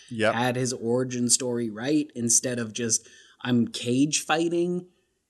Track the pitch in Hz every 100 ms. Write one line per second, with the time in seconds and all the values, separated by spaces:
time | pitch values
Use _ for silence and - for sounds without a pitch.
0 | - 113 107 113 127 123 127 127 113 123
1 | 127 123 120 - 127 120 117 104 127 151
2 | 147 120 117 - 131 120 110 107 117 107
3 | - - - _ 123 123 110 - 120 127
4 | 151 147 - 160 170 175 175 180 180 _
5 | _ _